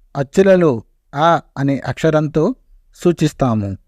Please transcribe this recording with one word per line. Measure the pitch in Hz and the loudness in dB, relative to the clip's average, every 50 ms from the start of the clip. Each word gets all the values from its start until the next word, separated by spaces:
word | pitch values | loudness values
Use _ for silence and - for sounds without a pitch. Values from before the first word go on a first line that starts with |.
| _ _ - | _ _ -8
అచ్చులలో | 143 139 - - 190 190 196 190 180 175 156 120 110 - _ _ _ _ _ - | -8 -8 -2 0 2 4 4 4 4 4 2 0 -2 -6 _ _ _ _ _ -4
ఆ | 139 160 170 165 139 - _ - 139 | 0 2 2 2 0 -2 _ -8 -4
అనే | 139 139 139 123 | -2 -2 -2 -4
అక్షరంతో | - 135 123 - - 160 156 151 156 143 - 156 156 220 262 - _ _ _ _ _ _ _ | -4 -8 -6 -2 0 0 0 0 0 -2 -2 -2 -2 -2 -4 -6 _ _ _ _ _ _ _
సూచిస్తాము. | - - 180 165 - 160 147 - - 139 123 113 110 101 98 95 - _ | -2 0 0 0 0 0 -2 -2 -2 -2 -2 -2 -2 -4 -6 -8 -10 _